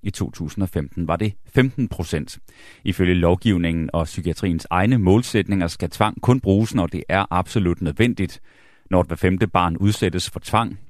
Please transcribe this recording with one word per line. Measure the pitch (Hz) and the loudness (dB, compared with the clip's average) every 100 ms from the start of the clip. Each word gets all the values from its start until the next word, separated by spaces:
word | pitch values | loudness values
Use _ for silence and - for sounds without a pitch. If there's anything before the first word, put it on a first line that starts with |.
I | 101 | -8
to | - 90 | -4 -6
tusind | - 80 - | -6 -8 -4
og | 95 | -4
femten | - 71 - 85 | -2 -6 -6 -2
var | 85 | 0
det | 107 - - | -2 -4 -4
femten | - 131 127 120 | 2 2 0 -4
procent. | - 85 80 69 - - - - - | -4 -4 -4 -6 -14 -20 -20 -20 -10
Ifølge | - 95 90 | -6 0 2
lovgivningen | 90 85 92 113 92 85 82 80 | 4 4 4 2 2 2 0 -2
og | 85 | -2
psykiatriens | 80 - 85 78 98 82 - | -2 -4 -4 -2 -2 -2 -2
egne | 87 101 127 | 0 2 4
målsætninger | 92 101 123 110 95 101 85 | 4 4 4 -2 0 0 -2
skal | - 85 | -2 -6
tvang | - 107 - | 0 -2 0
kun | - 127 | 2 2
bruges, | 98 98 113 | 4 2 2
når | - 85 | 0 -2
det | 90 - | -4 -2
er | 92 98 | 0 0
absolut | 90 92 - 90 85 | -2 0 0 0 0
nødvendigt. | 85 71 117 117 92 - - _ - _ - | -4 2 0 2 -4 -6 -20 _ -20 _ 0
Når | 92 | 0
hver | 87 82 | 2 0
femte | 95 90 104 | 0 2 2
barn | 92 87 82 | 2 2 2
udsættes | 101 101 95 87 - | 0 2 0 -2 -6
for | - | -10
tvang | - 107 117 - - | -2 -2 -2 -6 -16